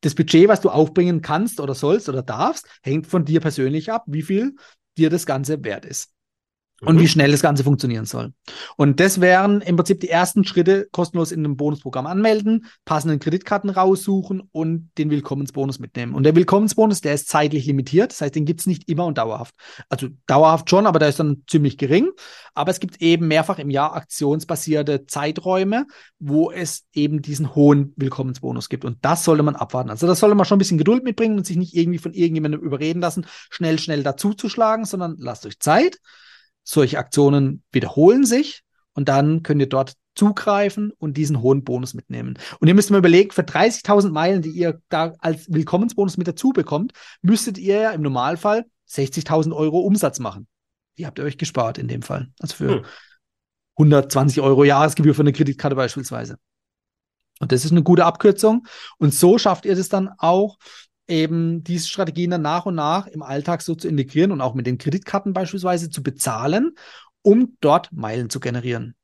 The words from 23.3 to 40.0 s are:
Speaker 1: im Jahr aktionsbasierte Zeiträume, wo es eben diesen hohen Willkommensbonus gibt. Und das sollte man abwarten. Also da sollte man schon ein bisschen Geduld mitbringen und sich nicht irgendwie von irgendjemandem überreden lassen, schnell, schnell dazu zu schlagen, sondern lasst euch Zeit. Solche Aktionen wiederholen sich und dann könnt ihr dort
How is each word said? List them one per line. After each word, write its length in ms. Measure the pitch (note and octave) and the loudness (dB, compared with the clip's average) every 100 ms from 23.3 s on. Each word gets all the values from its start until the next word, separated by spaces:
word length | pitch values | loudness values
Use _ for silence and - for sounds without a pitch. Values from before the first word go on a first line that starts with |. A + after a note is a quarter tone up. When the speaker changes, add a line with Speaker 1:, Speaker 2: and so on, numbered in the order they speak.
| D#3 D#3 G3 | 0 0 -4
Speaker 1:
im 100 | C#3+ | -4
Jahr 260 | C3+ D3 - | -2 -2 -4
aktionsbasierte 1120 | - - D3 D#3 - D#3+ - D#3 D3 C#3+ C#3 | -12 -4 -2 -2 -4 -8 -2 -2 0 -4 -4
Zeiträume, 800 | - D3 D#3 F#3 F#3 F#3+ A3+ C#4 - _ _ | -6 -6 -6 -4 -2 0 -2 -4 -12 _ _
wo 320 | C#3+ D3 E3+ | -2 0 0
es 360 | F#3 E3+ - _ | -2 -10 -10 _
eben 280 | - D3 D3+ | -4 -2 -2
diesen 320 | C#3+ C#3+ D3+ | -6 -6 -4
hohen 400 | - C#3+ C#3+ C#3+ - | 4 6 6 2 -4
Willkommensbonus 760 | C3+ - C3 B2+ B2+ B2 - | -6 -6 -8 -8 -8 -10 -8
gibt. 160 | C3 C3 | -10 -8
Und 120 | A#2 C3+ | -4 -2
das 180 | E3+ | 0
sollte 200 | - D#3 | 2 2
man 120 | D3 C#3 | 2 -2
abwarten. 360 | B2 B2+ B2+ | -6 -6 -6
Also 160 | A2 E3+ | -2 0
da 80 | F3+ | 4
sollte 180 | G#3 | 4
man 140 | G#3 F3+ | 4 4
schon 80 | G3+ | 2
ein 20 | |
bisschen 220 | F#3+ E3 | 2 2
Geduld 240 | D#3+ B3 | 2 2
mitbringen 340 | B3+ - A3+ G#3 | 0 -2 0 0
und 80 | F#3 | -2
sich 120 | F3 | -4
nicht 180 | F3+ E3+ | -4 -2
irgendwie 240 | E3+ E3+ | -2 -2
von 160 | E3+ F3 | -8 -2
irgendjemandem 460 | E3+ D#3+ D3+ D3+ | 0 0 -2 -4
überreden 400 | E3 C3+ D3+ E3 | -6 -4 -4 -2
lassen, 260 | F3 F3 - - - | -4 -4 -10 -16 -20
schnell, 260 | - E3+ D#3+ | -6 -2 -2
schnell 240 | E3 D3+ | -2 -4
dazu 320 | C#3 C3+ G3+ | -4 -2 -4
zu 160 | G#3 G#3+ | -4 -8
schlagen, 360 | G#3+ A3 A3 A3 | -2 0 0 -4
sondern 300 | F#3+ F3 E3 | -6 -8 -8
lasst 260 | B2+ - G#2+ | -12 -12 -16
euch 140 | - | -6
Zeit. 400 | - E3+ F4 - _ _ _ _ _ _ | 2 2 2 -2 _ _ _ _ _ _
Solche 360 | - - C3 C#3+ | -4 0 2 0
Aktionen 640 | C3 - C#3+ C#3+ C3+ C#3+ _ | -4 2 4 4 0 -4 _
wiederholen 520 | C3 A#2+ - E3 B3 | -4 -2 4 6 6
sich 380 | C4 A#3+ D4 - _ _ _ | 4 0 -2 -8 _ _ _
und 160 | - C#3+ | -6 0
dann 320 | C#3 D3 D#3+ | 2 2 0
könnt 200 | E3 D3 | -2 0
ihr 60 | C3+ | 0
dort 280 | C3+ C3+ - | -2 -4 -8